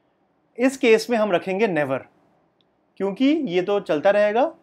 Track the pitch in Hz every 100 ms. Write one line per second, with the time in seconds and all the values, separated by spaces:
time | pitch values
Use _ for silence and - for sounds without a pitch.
0 | _ _ _ _ _ - 254 262 247 220
1 | 220 233 214 175 - 190 220 160 143 131
2 | - _ _ _ _ _ _ _ _ -
3 | 196 190 262 320 254 180 180 202 196 156
4 | 190 202 208 214 311 -